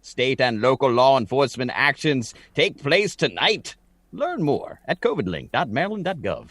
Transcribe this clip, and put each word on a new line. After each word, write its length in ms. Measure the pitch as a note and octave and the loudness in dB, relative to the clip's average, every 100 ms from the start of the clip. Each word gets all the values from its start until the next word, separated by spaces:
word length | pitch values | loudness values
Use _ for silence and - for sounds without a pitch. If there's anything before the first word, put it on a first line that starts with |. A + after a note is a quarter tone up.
State 380 | - - B2+ - | -16 -2 0 2
and 200 | B2+ A2+ | 0 2
local 300 | B2 C3 C3+ | 2 2 2
law 280 | A#2+ C3 C3+ | 4 6 4
enforcement 520 | G#2 C3 C3+ - B2+ | 2 0 0 0 -6
actions 600 | - C#3 C3+ D#3 C3+ A2+ - - | 0 0 2 0 0 -2 -12 -10
take 280 | - F3 - | 0 0 0
place 320 | C#3+ F3 G#3 | 0 2 2
tonight. 600 | - D3 F2 D#3+ G3+ - - _ _ _ | -2 -4 0 0 0 -6 -18 _ _ _
Learn 300 | - D#4 F4 | -6 -4 -2
more 380 | D3+ B2 - - - | 0 0 -4 -16 -8
at 120 | F3 | -2
covid 260 | A#4 A3 F#2+ | -2 -2 -4
link 240 | D#2+ C2+ | -4 -4
dot 160 | A#2+ D3+ | -4 -2
maryland 360 | A2 F#3+ G#3+ | -2 -4 -4
dot 140 | F3 F#3 | -6 -6
gov. 300 | G#2 D#2+ A1+ | -6 -8 -10